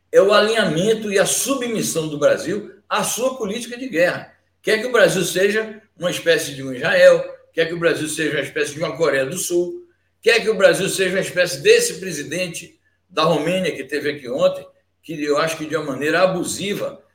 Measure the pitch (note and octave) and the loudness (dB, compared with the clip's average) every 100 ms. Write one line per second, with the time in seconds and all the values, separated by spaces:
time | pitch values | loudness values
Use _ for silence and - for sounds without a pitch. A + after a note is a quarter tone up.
0 | _ E3 G3 G#3 G#3+ A3+ F#3 D#3 G#3 G#3+ | _ 4 6 6 4 2 0 2 0 0
1 | G#3 G3 E3+ - A#3+ C4 A#3+ G#3+ A2+ D#3+ | 0 0 2 0 -2 -2 -2 -4 -2 -4
2 | D#3 C#3+ C#3+ G#2 C#3 G3+ - - _ G3+ | -4 0 2 2 -2 -6 -8 -18 _ -4
3 | F#3+ - B3+ C4 G3+ A#3 A#3 A#3+ B3+ D#3+ | -2 -2 -4 -4 -6 -6 -10 -10 -6 0
4 | F3 B2+ - _ _ _ F3+ G#3+ B3 A#3 | 0 0 -10 _ _ _ -2 0 2 4
5 | F3 F3 F3 F3+ G3+ G#3+ A3 - _ _ | 4 4 -2 0 0 0 -4 -10 _ _
6 | F3 - E3+ D#3 C#3+ C3+ C3+ B2+ E3 F#3 | -6 -2 0 0 -2 -8 -10 -6 -2 6
7 | F3+ E3+ - - _ - - E3+ E3 C3+ | 8 8 2 -12 _ -2 -2 0 0 0
8 | D3+ - D3+ D3 - D3+ D3 D3 E3 D3 | -2 -4 -2 -2 -4 -4 -4 -4 -6 0
9 | D#3 C3+ C3+ F3+ - F3 F3 - - _ | 0 2 -2 -4 -2 0 -2 -6 -16 _
10 | _ _ A3 A3+ F#3+ G3 F#3 D#3 F#3 - | _ _ 0 2 0 4 4 4 0 0
11 | F#3 F#3+ - F3 F3 C#3 F3+ A#3 - F3 | 0 -2 -2 -2 -2 0 4 4 2 -4
12 | F#3 D3 C3+ E3+ F3+ - E3 _ _ _ | -8 -8 -8 -6 -6 -10 -16 _ _ _
13 | _ D3+ E3 D3+ D#3+ F#3 E3 - C3 D3 | _ 0 2 2 0 -2 -2 -6 -6 -4
14 | C#3+ C#3+ B2 C#3 F#3 - - _ _ _ | -4 -6 -8 0 0 0 -10 _ _ _
15 | - D#3 D3 C#3+ D#3+ D#3 D3+ D#3 D3 B2+ | -12 -6 -2 0 0 -4 -6 -6 -6 -4
16 | D3 E3 F#3 E3+ D3 - G3 F#3 - - | 0 2 2 2 -4 -4 -4 -4 -6 -10
17 | _ | _